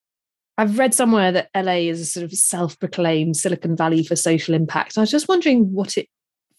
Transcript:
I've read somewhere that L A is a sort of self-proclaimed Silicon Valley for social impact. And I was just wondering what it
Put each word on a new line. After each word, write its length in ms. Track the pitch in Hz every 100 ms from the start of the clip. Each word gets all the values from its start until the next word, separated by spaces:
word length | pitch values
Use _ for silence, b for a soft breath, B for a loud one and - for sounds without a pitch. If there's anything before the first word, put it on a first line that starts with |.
| _ _ _ _ _ -
I've 220 | 214 220
read 140 | 262
somewhere 380 | 254 240 220 185
that 160 | 180 -
L 160 | 196 190
A 180 | 180 170
is 120 | 165
a 60 | 165
sort 180 | 175
of 80 | 170
self-proclaimed 1040 | 190 - 175 170 - 185 - 170 160 165 151
Silicon 400 | 196 170 170 160
Valley 280 | 165 165
for 120 | 160 160
social 380 | 170 160 -
impact. 420 | 160 156 160 - 214
And 60 |
I 20 |
was 80 | 214
just 160 | 302 302
wondering 460 | 370 330 247 196
what 240 | 190 190 -
it 100 | - _ _ _ _